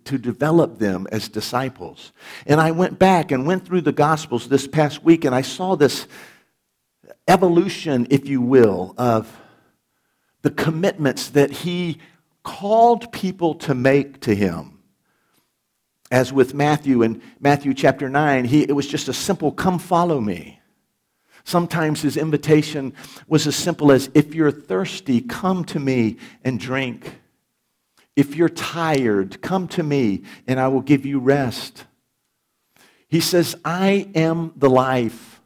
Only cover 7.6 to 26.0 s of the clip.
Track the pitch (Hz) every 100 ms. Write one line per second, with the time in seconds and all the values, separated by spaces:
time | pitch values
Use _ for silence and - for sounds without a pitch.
7.6 | 190 - 165 131 120 139 139 135 120 131
8.6 | 113 92 90 - 123 113 107 - - _
9.6 | _ _ _ _ _ _ _ _ 147 -
10.6 | - 160 190 - 143 - - 147 139 139
11.6 | 170 175 175 147 - _ _ _ - -
12.6 | 196 220 233 233 - - 185 180 170 156
13.6 | - 127 127 139 139 - - 101 98 82
14.6 | 67 - _ _ _ _ _ _ _ _
15.6 | _ _ _ _ - 127 127 135 131 143
16.6 | 147 143 139 123 117 110 - _ 143 143
17.6 | 143 131 143 131 135 139 151 131 123 147
18.6 | 139 143 143 151 - 123 - 190 151 -
19.6 | 185 180 - 170 175 147 104 85 78 -
20.6 | _ _ _ _ _ _ _ _ - 175
21.6 | 170 170 156 147 147 151 156 147 156 156
22.6 | 151 151 131 - - - - 156 151 139
23.6 | 175 165 147 135 135 156 143 160 151 147
24.6 | - 190 190 - - 120 - - 185 185
25.6 | 165 165 135 131